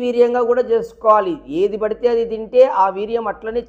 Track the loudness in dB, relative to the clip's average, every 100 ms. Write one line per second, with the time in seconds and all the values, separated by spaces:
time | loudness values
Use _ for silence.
0 | -2 2 2 2 0 0 0 -2 -2 -4
1 | 2 2 2 -6 -6 -2 -2 -2 -4 -2
2 | 0 0 -2 -6 0 4 4 4 0 0
3 | -6 -4 -6 -8 -8 -8